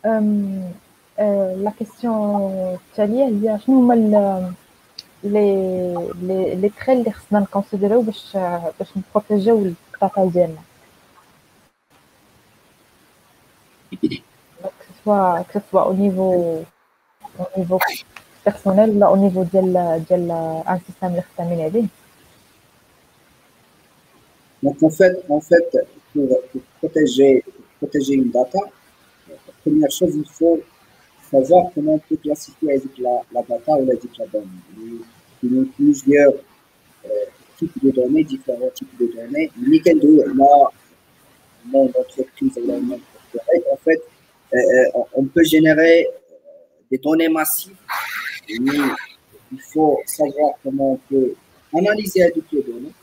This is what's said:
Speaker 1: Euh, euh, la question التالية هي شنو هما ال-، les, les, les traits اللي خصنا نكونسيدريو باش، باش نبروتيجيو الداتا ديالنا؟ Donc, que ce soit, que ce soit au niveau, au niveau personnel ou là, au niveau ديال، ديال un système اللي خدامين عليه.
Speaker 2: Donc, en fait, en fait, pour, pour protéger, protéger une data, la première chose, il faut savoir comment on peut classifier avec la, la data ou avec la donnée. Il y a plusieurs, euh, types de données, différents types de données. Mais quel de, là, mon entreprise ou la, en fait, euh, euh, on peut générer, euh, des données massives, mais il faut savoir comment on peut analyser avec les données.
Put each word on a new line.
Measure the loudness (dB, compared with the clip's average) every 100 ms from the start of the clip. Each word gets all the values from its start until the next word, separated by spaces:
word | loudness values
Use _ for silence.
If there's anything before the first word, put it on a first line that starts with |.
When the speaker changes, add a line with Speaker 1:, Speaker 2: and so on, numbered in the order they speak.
| -2
Speaker 1:
Euh, | 0 0 0 -4 -6 -10 -14 _ _ _ -4
euh, | 0 0 -2 -4 -6
la |
question | -6 -12 -8 -4 -2 -2 -2 -4 -4 -6
التالية | -8 _ -4 -2 0
هي | 0 0 -2 -2 2
شنو | 4
هما | 6
ال-، | 4 4 4 2 -2 -6 -10 _ _ _ -20 -20 _
les, | -2 0 2 0 -2 -4 -4 -6 -8 -8 -6
les, | -2 -2 -2
les | -4
traits | -2 0
اللي | 0 0
خصنا | -6 -2 0
نكونسيدريو | 0 -4 -4 -2 2 2
باش، | 0 -6 -8 -6 -4 -4 -8 -10
باش | -10 -10
نبروتيجيو | -4 -4 -2 0 2 2
الداتا | 0 -6 _ -4 -4 0
ديالنا؟ | 0 2 -2 -4 -20 _ _ _ _ _ _ _ _ _ _ _ _ _ _ _ _ _ _ _ _ _ _ _ _ _ _ _ _ _ _ _ _ -6 -4 -4 _ _ _ _
Donc, | -16 _
que | -20
ce | -10
soit, | -2 0 2 0 -4
que |
ce | -10 -2
soit | 0 0
au |
niveau, | 0 0 0 0 0 -2 -6 -10 _ _ _ _ _ -20 -14
au | -8 -6
niveau | -2 -2 -2 -8 -16 -20 _ _
personnel | -4 -2 0 2 4
ou | 4
là, | 4
au | 4
niveau | 2 0 0
ديال، | 0 2 0 0 -2 0
ديال | -2 -2 -4 -4 -6 -4
un | -6
système | -6 -10
اللي | -6 -6 -8 -8
خدامين | -6 -4
عليه. | -2 -2 -4 _ _ _ _ _ _ _ _ _ _ _ _ _ _ _ _ _ _ _ _ _ _ _ _ _ _ _
Speaker 2:
Donc, | -4 0
en | 0
fait, | 4 2 2 -4 -4
en |
fait, | 2 2 2 -2 -4 -14 _
pour, | -4 0 0 -2
pour | -14 -16 _
protéger, | -4 0 0 4 6 4 0 -20 -20 _
protéger | -6 -4 -2 0
une | 0
data, | 0 -2 -4 -6 _ _ _ _ _ _
la | -20 -20 _
première | -2 0 0 0
chose, | -2 -2
il | -10 0
faut | 0 0 -4 _ _ _ _ _ _
savoir | 0 4 4 2
comment | -4 -2 -2
on | _
peut | -6 -4
classifier | -8 -8 _ -2 -2
avec | -4 -8
la, | -4 -4 -4
la | -8 -6
data | -8 -2 0
ou | 0
avec | -2 -6 -14
la | -8
donnée. | -8 -10 -20 _ -18 -16 -16 -18 _ _ _
Il | -2 -2
y |
a | -2 0
plusieurs, | 2 2 2 6 4 2 -10 _ _ _ _ _ -8
euh, | -6 -6 _ _ _
types | -8 0
de | 0 2
données, | 0 0 -2
différents | -6 -8 -6 -6 -8
types | -18 -6
de | -6 -6
données. | -8 -6 -6 -4 2
Mais | 2
quel | 4 4
de, | 6 6 4 4
là, | 6 8 4 _ _ _ _ _ _ _ _ _ -2
mon | 2 2 0
entreprise | -4 -8 -10 -4 -6 -4
ou | -6
la, | -4 -6 -8 -14 -20 _ -10 0 0 0
en | -4 -2
fait, | -2 -4 _ _ _ _
euh, | -2
euh, | 2 2 2 0 -4 -4
on | -2
peut | 2 4
générer, | 4 4 4 6 4
euh, | 2 -6 _ -20 -20 -20 _ _ _
des | -6 -2
données | 0 0 -2
massives, | -4 -6 -10 -20 -12 -10 -10 -10 -12 -14 -12 -4 -2
mais | -2 -4 -6 -14 -20 _ -20 _ -20
il | -8
faut | 0 2 0 -4 -4
savoir | -4 0 -2 -2
comment | -8 -2 -2 -2
on | _
peut | 0 0 -4 _ _ _ -2
analyser | 0 -2 -2 2 2
avec | 2 -4
les | -6 -6
données. | -10 -16 -20